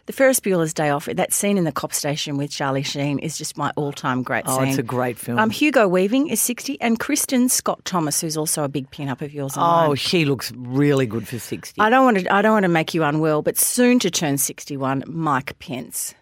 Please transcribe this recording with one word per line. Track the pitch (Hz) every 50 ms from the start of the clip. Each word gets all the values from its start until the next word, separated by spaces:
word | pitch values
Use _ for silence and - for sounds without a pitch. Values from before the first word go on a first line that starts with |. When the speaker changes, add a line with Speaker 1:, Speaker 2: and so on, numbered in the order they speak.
| _
Speaker 1:
the | - 208
Ferris | - 269 262 262 -
Bueller's | - 202 185 170 165 156 -
Day | - 156 147
Off, | 143 147 - -
that | - 175 165 - -
scene | - - 202 202 196
in | 170
the | 156 -
cop | - - 156
station | - - - 143 143 147 - 156 143 139
with | 143 143
Charlie | - - 147 135 135 135 139
Sheen | 135 - 147 139 147 143 -
is | - 165 - -
just | 156 - - -
my | 147 139 -
all-time | - 151 143 139 - - 139 127 127 123
great | 135 131 113 - -
Speaker 2:
Oh, | 131 131
Speaker 1:
scene. | 131 135
Speaker 2:
it's | 135 139
a | 123
great | 113 123 123 127 123 117 -
film. | - - 120 -
Speaker 1:
Um, | 220 220
Hugo | 214 - 294 - - 262 214 185
Weaving | 175 185 190 202 233 269 285 -
is | - 214
sixty, | - - 240 - - - 285 -
and | - 233 226 226
Kristen | - - 294 294 - - 277 247 247 254
Scott | - - - 214 175 - -
Thomas, | - 185 180 156 147 - -
who's | - 160 151 156
also | 151 156 - 160 147
a | 139
big | 147 147 135 -
pin-up | - - 143 139 127 -
of | 156 143 147
yours | 143 139 135 135 -
and | 175
Speaker 2:
Oh, | 170 170 170 165 151
Speaker 1:
mine. | 143 127
Speaker 2:
she | - - - 175 160
looks | 139 139 110 - - 113
really | 123 127 123 127 135 147 143 135 135 135 110
good | 101 117 101 -
for | 123 110
sixty. | - - - 90 - - - -
Speaker 1:
I | 208 220
don't | 240 262 262
want | 254 226 190
to, | 180 - -
I | 202
don't | 202 220 220
want | 214 196
to | 180
make | 170 160 160 - -
you | 165 160
unwell, | 147 147 156 160 156 151 151
but | 147 165 - -
soon | - - - 247 247 247 247 247
to | - 180
turn | 170 - 175 147 139 139
sixty-one, | - - 147 - - - 147 135 135 131 135 139 - -
Mike | 156 165 160 151 139 127 139 - - -
Pence. | - - 127 - - - - - - - - _